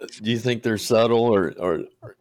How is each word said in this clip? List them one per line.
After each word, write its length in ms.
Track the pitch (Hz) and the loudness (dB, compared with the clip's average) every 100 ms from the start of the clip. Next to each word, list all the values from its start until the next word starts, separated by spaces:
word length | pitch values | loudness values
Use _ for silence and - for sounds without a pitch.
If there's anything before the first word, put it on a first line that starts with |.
| - - | -18 -8
do 80 | 107 | -4
you 80 | 117 | -2
think 240 | 120 117 | -2 -2
they're 160 | 120 107 | -2 -4
subtle 440 | - 110 113 117 | 2 2 4 4
or, 300 | 120 104 82 - | 4 2 2 -2
or, 220 | 87 82 - _ | -2 -2 -4 _
or, 140 | - - | -20 -8